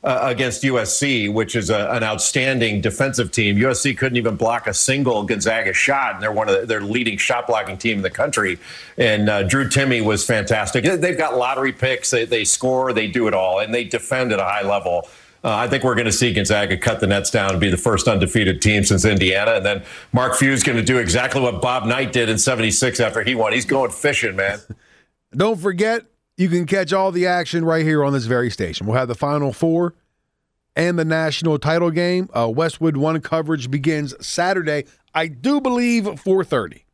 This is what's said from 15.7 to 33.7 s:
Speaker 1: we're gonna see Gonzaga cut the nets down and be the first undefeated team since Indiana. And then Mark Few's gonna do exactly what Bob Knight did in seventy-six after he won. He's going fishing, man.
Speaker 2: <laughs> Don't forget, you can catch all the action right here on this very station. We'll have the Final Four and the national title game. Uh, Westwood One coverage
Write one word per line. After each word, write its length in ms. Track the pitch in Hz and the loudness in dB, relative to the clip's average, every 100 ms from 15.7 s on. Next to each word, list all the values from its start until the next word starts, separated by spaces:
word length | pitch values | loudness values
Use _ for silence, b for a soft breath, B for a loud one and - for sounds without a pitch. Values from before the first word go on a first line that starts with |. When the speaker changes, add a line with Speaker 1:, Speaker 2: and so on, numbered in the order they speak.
| 135 | 0
Speaker 1:
we're 100 | 127 | 0
gonna 160 | 113 113 | 0 0
see 220 | 98 123 | 2 2
Gonzaga 440 | 104 98 107 101 90 | 0 2 0 0 0
cut 220 | - 110 | -2 0
the 80 | 98 | 2
nets 240 | 101 98 | 2 0
down 220 | 117 98 | 0 0
and 80 | 92 | 0
be 100 | 95 | 0
the 60 | 87 | 2
first 320 | 120 101 - | 2 2 2
undefeated 520 | 101 95 113 98 82 | 2 2 2 2 2
team 220 | 107 104 | 2 2
since 220 | 92 98 | 4 4
Indiana. 480 | 104 98 95 95 107 | 4 4 2 2 2
And 120 | 113 | 2
then 200 | 95 101 B B B | 0 -2 B B B
Mark 220 | 123 127 | 0 2
Few's 300 | 123 135 135 | 2 2 2
gonna 180 | 143 120 | 2 2
do 160 | 117 127 | 2 2
exactly 420 | 107 123 127 139 | 2 0 0 0
what 220 | 127 92 | 0 0
Bob 240 | 123 127 107 | -2 0 0
Knight 260 | 127 127 | -2 0
did 160 | 123 113 | 0 0
in 80 | 110 | 2
seventy-six 640 | - 123 110 101 127 120 | 0 2 0 2 0 0
after 240 | 110 113 | 0 0
he 140 | 107 123 | -2 0
won. 160 | 107 | 0
He's 120 | 120 | 0
going 280 | 123 135 123 | 0 0 0
fishing, 420 | - 147 127 117 | 0 -2 0 -2
man. 240 | 95 98 104 - - b b | -2 -4 -4 -12 -20 b b
Speaker 2:
<laughs> 400 | b _ _ 127 | b _ _ -2
Don't 240 | 202 208 | 0 0
forget, 440 | 190 180 214 226 - _ _ - | -2 0 0 -2 -6 _ _ -2
you 120 | 180 | 0
can 180 | 175 160 | 2 0
catch 260 | 196 175 | -2 0
all 200 | 190 190 | 0 0
the 160 | 180 180 | 0 0
action 360 | 180 170 170 | 0 0 -2
right 200 | 165 165 | 0 2
here 180 | 156 151 | 2 2
on 100 | 143 | 2
this 120 | 139 | 0
very 260 | 113 123 120 | 0 0 0
station. 380 | - 90 76 98 | -2 -6 -4 -2
We'll 80 | 120 | 0
have 100 | 127 | -2
the 80 | |
Final 380 | 113 143 147 139 | -2 -2 0 -2
Four 420 | 113 165 165 175 - _ _ _ _ _ _ _ | 0 0 0 -2 -6 _ _ _ _ _ _ _
and 240 | - 170 175 | -2 0 0
the 60 | |
national 560 | 160 160 160 143 165 147 | 0 0 0 -2 0 0
title 320 | 147 170 170 | 0 0 0
game. 360 | 156 175 180 190 117 | 0 0 -2 -2 -2
Uh, 120 | 117 | -2
Westwood 480 | 117 165 - 160 139 | 0 -2 0 -2 0
One 240 | 151 160 | 0 -2
coverage 500 | - 165 151 160 123 | -2 -4 -2 -4 -2